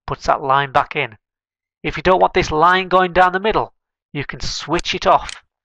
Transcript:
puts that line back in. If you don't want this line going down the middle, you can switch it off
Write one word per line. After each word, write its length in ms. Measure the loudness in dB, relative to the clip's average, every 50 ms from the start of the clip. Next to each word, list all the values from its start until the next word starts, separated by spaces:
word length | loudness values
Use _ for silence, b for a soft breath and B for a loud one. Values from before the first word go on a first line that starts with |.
| _
puts 200 | -10 -10 -4 -2
that 160 | -2 -2 0
line 300 | 0 0 0 0 0 0
back 240 | 0 -2 -2 -2 -4
in. 200 | -6 -6 -6 -8 -16 _ _ _ _ _ _ _ _ _ _ _ _
If 140 | -8 -6 -6
you 60 | -2
don't 180 | 2 2 2 4
want 140 | 2 2 2
this 160 | 0 -2 0
line 380 | 0 2 4 4 4 2 2 2
going 240 | 2 2 2 2
down 200 | 4 4 4 4
the 80 | 2 0
middle, 320 | -2 0 0 -2 -2 -4 _ _ _ _ _ _ _ _
you 140 | -10 -8 -8
can 140 | -8 -10 -10
switch 540 | -8 -8 -8 -8 -6 -4 -4 -4 -2 -4 -6
it 120 | 0 2
off 360 | 4 4 4 2 -4 -14 -18 -20 _ _ _